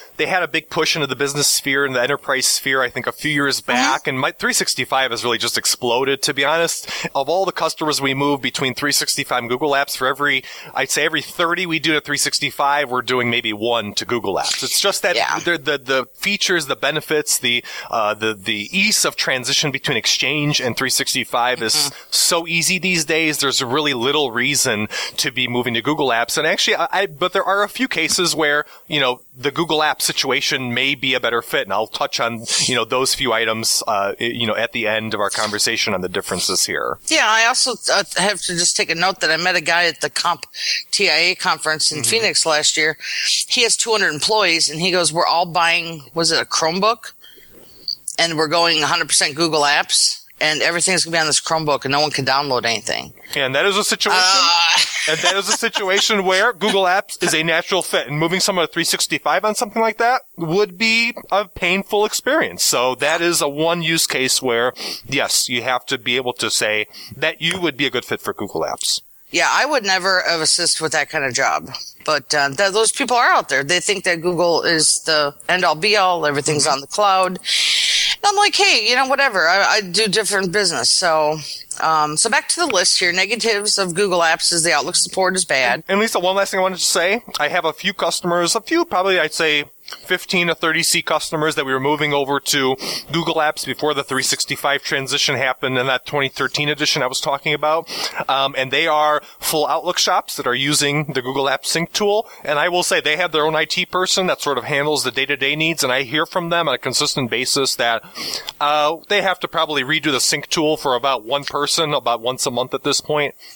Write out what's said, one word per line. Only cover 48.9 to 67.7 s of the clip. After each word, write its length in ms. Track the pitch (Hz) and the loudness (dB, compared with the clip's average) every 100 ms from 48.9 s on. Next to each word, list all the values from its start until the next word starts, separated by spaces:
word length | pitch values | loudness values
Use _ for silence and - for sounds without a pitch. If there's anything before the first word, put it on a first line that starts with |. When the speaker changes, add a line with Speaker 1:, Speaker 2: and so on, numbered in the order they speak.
| 170 160 | 0 0
Speaker 2:
percent 280 | - 180 143 | 0 0 0
Google 260 | 165 156 | 0 2
Apps, 600 | 147 147 - - - - - - | 4 4 2 0 0 -2 -10 -2
and 200 | 151 156 | 0 2
everything's 440 | 143 170 165 180 156 | 0 2 2 0 0
gonna 100 | 165 | 0
be 40 | |
on 80 | 156 | 2
this 140 | 139 | 0
Chromebook, 440 | - 160 156 139 135 | 0 0 0 0 0
and 60 | |
no 100 | 143 | 2
one 100 | 151 | 2
can 140 | - 131 | 0 0
download 400 | 135 147 123 117 | 2 2 0 0
anything." 480 | 113 - 57 64 - - - | -2 -2 -6 -6 -14 -8 -2
Speaker 1:
And 200 | 135 135 | 0 2
that 100 | 185 | 2
is 120 | 196 | 2
a 60 | |
situation, 380 | 202 - - 185 | 0 0 2 2
Speaker 2:
Uh. 540 | 185 190 180 170 170 170 - | 4 4 4 4 2 2 -2
<laughs> 180 | - - | -4 -2
Speaker 1:
and 100 | 160 | 0
that 160 | 175 196 | 0 0
is 120 | 196 | 0
a 40 | 208 | -2
situation 680 | 226 - 196 196 - 214 190 | -2 -2 0 2 2 2 2
where 260 | 185 220 | 2 2
Google 300 | - 214 196 | 2 0 2
Apps 380 | 185 185 - - | 4 2 -2 -4
is 100 | 170 | 0
a 100 | 160 | 0
natural 380 | 160 165 175 185 | 2 0 0 -2
fit, 260 | - 190 123 | 0 -2 -2
and 100 | 147 | 0
moving 200 | 165 185 | 0 2
someone 260 | - 185 156 | 0 0 0
to 40 | |
three 120 | - | 0
sixty-five 640 | 165 185 - 151 151 165 208 | -2 0 0 -2 2 2 2
on 100 | 208 | 0
something 260 | 233 226 | -2 0
like 160 | 226 214 | 0 2
that 260 | 233 254 - - | 2 0 -2 -8
would 400 | 165 180 208 180 | 0 2 0 0
be 360 | 226 226 233 233 - | 2 2 0 -4 -2
a 160 | 190 202 | -2 -2
painful 580 | - 180 190 196 208 208 | -2 0 0 0 0 0
experience. 580 | - - 302 98 87 | 0 0 0 0 -2
So 320 | - 135 127 127 | 0 2 0 0
that 260 | 143 170 | 0 2
is 200 | 170 165 | 2 2
a 80 | 156 | 0
one 320 | 143 165 175 | 0 0 0
use 260 | 160 165 - | 0 0 0
case 340 | 135 131 - | 0 0 0
where, 320 | 127 117 123 - - - - | 0 2 0 -2 -8 -10 -4
yes, 420 | 135 107 - - | -2 0 0 0
you 140 | 123 | -2
have 220 | 117 123 - | -2 -2 -2
to 100 | 131 | -6
be 180 | 127 123 | -2 -2
able 180 | 123 | -2
to 160 | 120 113 | -2 -2
say 380 | - 113 107 107 - - - | 0 0 0 -2 -10 -18 -4
that 260 | 151 165 | -4 -2
you 180 | 160 185 | -4 -2
would 180 | 170 | -2